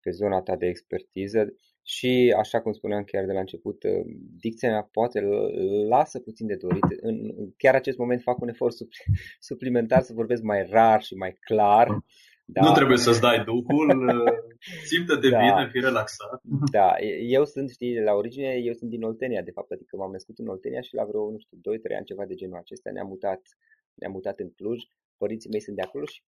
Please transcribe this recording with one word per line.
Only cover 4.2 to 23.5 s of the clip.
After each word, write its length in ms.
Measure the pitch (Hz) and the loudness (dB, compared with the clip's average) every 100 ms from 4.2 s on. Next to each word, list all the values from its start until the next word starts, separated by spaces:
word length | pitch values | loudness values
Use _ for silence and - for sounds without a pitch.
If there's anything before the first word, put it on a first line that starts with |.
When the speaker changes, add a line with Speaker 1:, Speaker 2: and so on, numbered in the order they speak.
| - - | -18 -8
Speaker 1:
dicția 280 | 117 113 123 | -8 -2 -2
mea 180 | 107 - | -2 -4
poate 280 | - 120 107 | -2 -2 0
l-, 300 | 101 104 104 - 95 101 104 | 0 0 -2 -2 -2 0 2
lasă 320 | 127 151 127 | 2 2 -4
puțin 260 | - 110 110 | -14 -10 -8
de 100 | 98 | -6
dorit. 280 | 90 90 92 90 | -2 0 0 -2
În, 160 | 113 110 107 - | -6 -6 -8 -10
în 100 | 104 _ | -12 _
chiar 180 | 135 | 4
acest 240 | 131 131 127 | 4 0 -4
moment 240 | 120 123 | -2 -2
fac 180 | 123 123 | -2 -4
un 80 | 120 | -4
efort 260 | 117 123 | -2 -2
supl-, 220 | - - - - - | -2 -16 -12 -2 -2
<laughs> 240 | - - - | -4 -20 -14
suplimentar 500 | - 127 123 113 131 | -8 0 0 4 2
să 100 | 123 | 2
vorbesc 300 | 113 113 117 | -6 -2 -2
mai 240 | 110 101 92 | 0 -2 2
rar 320 | 110 113 110 | 6 6 6
și 120 | - | 2
mai 220 | 95 92 - | -8 -10 -10
clar. 480 | - 107 104 104 117 104 - _ _ _ - | -2 2 6 6 6 2 -6 _ _ _ -8
Da. 120 | 92 156 | 4 6
Speaker 2:
Nu 60 | |
trebuie 240 | - 131 123 | 6 6 4
să-ți 240 | 120 113 | 6 4
dai 240 | 120 117 | 4 2
duhul, 440 | 110 120 123 143 151 135 | 2 -4 0 2 4 4
Speaker 1:
<laughs> 100 | 123 | 2
Speaker 2:
uh, 240 | 123 120 117 - - - 170 151 | 4 2 0 -6 -18 -18 -18 -4
simte-te 380 | 170 175 147 131 | -4 0 2 4
Speaker 1:
Da. 100 | 120 | 6
Speaker 2:
bine, 300 | 101 98 131 | 6 4 2
fii 80 | 127 | 0
relaxat. 600 | 131 117 110 - 107 - - 139 143 | 0 0 -4 -10 -14 -14 -6 -2 0
Speaker 1:
Da, 220 | 107 95 87 | 4 4 4
e-, 240 | 104 85 117 131 | -2 -6 0 2
eu 80 | |
sunt, 260 | 147 - 139 | 2 -2 -8
știi, 300 | - 123 117 | -6 -6 -2
la 120 | 107 | 0
origine, 400 | 101 113 131 135 127 | 0 -2 -6 -6 -4
eu 100 | 120 | -4
sunt 180 | 117 120 | -6 -8
din 120 | 113 | -6
Oltenia, 400 | 113 113 131 107 | -6 -6 -4 -4
de 80 | 87 | -6
fapt, 200 | 90 - | -12 -12
adică 240 | 92 - 95 | -12 -12 -10
m-am 140 | 95 | -10
născut 280 | 95 _ 110 | -10 _ -14
în 80 | 113 | -12
Oltenia 320 | 95 107 127 | -10 -8 -8
și 140 | 127 | -8
la 100 | 117 | -6
vreo, 260 | 107 107 107 | -4 -4 -6
nu 80 | 110 | -8
știu, 180 | _ 90 | _ -14
doi, 180 | 101 110 | -8 -6
trei 180 | 110 104 | -6 -8
ani, 80 | |
ceva 200 | 98 95 95 | -8 -12 -10
de 80 | |
genul 220 | 92 92 90 | -10 -12 -14
acesta, 340 | 87 104 - | -16 -16 -12
ne-am 160 | 98 98 | -12 -12
mutat, 340 | 95 98 92 _ | -8 -6 -6 _